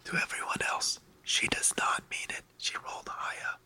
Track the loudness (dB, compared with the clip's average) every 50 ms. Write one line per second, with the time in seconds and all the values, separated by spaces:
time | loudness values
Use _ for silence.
0 | _ 0 0 0 0 0 -2 -4 -2 0 0 0 2 2 2 2 2 0 -2 -2
1 | -6 -20 -20 -18 _ 2 2 4 4 4 2 4 4 2 4 4 4 4 2 2
2 | -2 -4 -6 -6 -4 -4 -6 -8 -8 _ -16 _ -4 -2 -2 -2 -6 -6 -8 -8
3 | -6 -6 -6 -4 -4 -4 -4 -4 -4 -4 -4 -4 -8